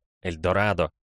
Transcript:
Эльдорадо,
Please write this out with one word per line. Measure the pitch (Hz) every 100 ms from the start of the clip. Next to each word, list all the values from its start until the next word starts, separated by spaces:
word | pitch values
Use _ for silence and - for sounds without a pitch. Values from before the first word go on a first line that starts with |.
| _ _
Эльдорадо, | 92 82 90 98 104 87 78 -